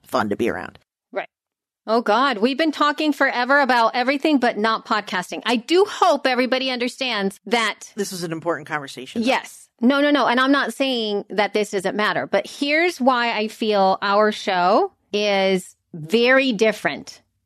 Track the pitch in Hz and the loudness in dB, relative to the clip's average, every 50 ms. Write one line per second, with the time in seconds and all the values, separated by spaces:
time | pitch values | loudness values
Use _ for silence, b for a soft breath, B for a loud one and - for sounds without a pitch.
0 | _ - - - 110 147 202 - - - 80 90 - - - - _ _ _ _ | _ -4 -4 -2 -2 -2 -2 -2 -2 -2 -2 -4 -8 -14 -16 -20 _ _ _ _
1 | _ _ - 190 - - _ _ _ _ _ _ _ _ _ _ - 208 220 247 | _ _ -10 -10 -10 -10 _ _ _ _ _ _ _ _ _ _ -4 -2 0 0
2 | 233 208 202 233 269 277 240 190 214 262 277 269 330 311 285 - 302 294 294 294 | 2 2 2 2 2 0 0 0 -2 -2 0 0 -2 -2 0 0 0 0 0 0
3 | 311 302 277 - 277 262 214 240 247 247 277 294 277 240 254 233 226 220 - 247 | 0 -2 0 0 0 0 0 0 0 2 2 2 4 4 2 2 2 2 0 0
4 | 247 254 294 277 - 320 302 247 247 233 - 208 214 226 220 190 - - 226 208 | 0 0 -2 0 0 0 2 2 2 0 0 0 -2 -2 -2 -2 -2 -2 -2 -2
5 | 202 - 214 180 175 - 175 - - 214 247 226 - - 330 370 392 - - - | -2 -4 -6 -6 -6 -6 -10 -8 -4 -2 -2 -2 -2 0 2 2 2 2 2 2
6 | 403 349 294 - - 262 254 240 254 233 254 254 262 262 254 240 247 254 - - | 2 2 2 2 0 0 0 0 0 0 0 -2 -2 -2 -4 -4 -4 -6 -4 -6
7 | 269 247 226 202 196 196 - - - 196 233 233 220 202 190 - - - - 214 | -6 -4 -2 -2 -2 -2 -4 -6 -4 0 0 2 2 0 -4 -6 -12 -12 -8 -8
8 | 196 - 196 170 175 165 160 160 156 165 160 139 151 156 156 151 139 135 - 127 | -6 -6 -6 -8 -8 -6 -6 -6 -4 -4 -4 -4 -4 -6 -6 -6 -6 -8 -14 -14
9 | 127 - - 233 214 262 240 - - - - - - _ _ - 233 247 277 277 | -14 -10 -6 -2 0 0 0 0 -2 -6 -16 -20 -20 _ _ 0 2 2 2 4
10 | 294 294 294 277 226 - 233 254 262 269 285 269 240 220 - - 269 269 254 233 | 2 2 2 2 2 2 2 2 2 2 2 2 0 -2 -4 -4 -2 -2 -2 -2
11 | 220 208 202 202 196 - 190 190 202 202 - 214 202 - 214 190 185 185 - 202 | -2 -2 -4 -4 -6 -4 -2 -2 0 0 0 -2 -2 -2 -2 -4 -4 -2 -2 -2
12 | 214 196 170 156 139 - - 190 - - - - 285 285 302 320 349 359 - - | 0 0 0 -2 -2 -2 -2 -2 -2 -4 -6 -6 -4 0 0 2 0 0 0 0
13 | 247 262 254 240 233 233 202 214 220 214 - - 233 214 208 196 190 190 190 - | 0 0 2 2 0 0 -2 -2 -4 -4 -4 -4 -2 0 2 4 4 4 2 2
14 | - 202 202 208 214 214 214 - - 208 190 180 175 185 214 294 403 381 _ _ | 0 0 2 4 2 2 0 -2 -2 -2 0 2 4 4 4 2 2 0 _ _
15 | _ _ - 208 208 208 196 196 190 190 190 185 - - - _ _ _ - 165 | _ _ -2 -2 0 2 2 2 2 2 2 0 -2 -6 -18 _ _ _ -16 -14
16 | 151 160 220 233 233 254 262 269 269 262 220 190 220 214 208 - - 160 139 - | -4 0 2 4 4 6 4 4 4 2 2 2 2 2 2 0 -4 -6 -6 -6
17 | - - - - _ _ _ _ _ | -12 -16 -20 -20 _ _ _ _ _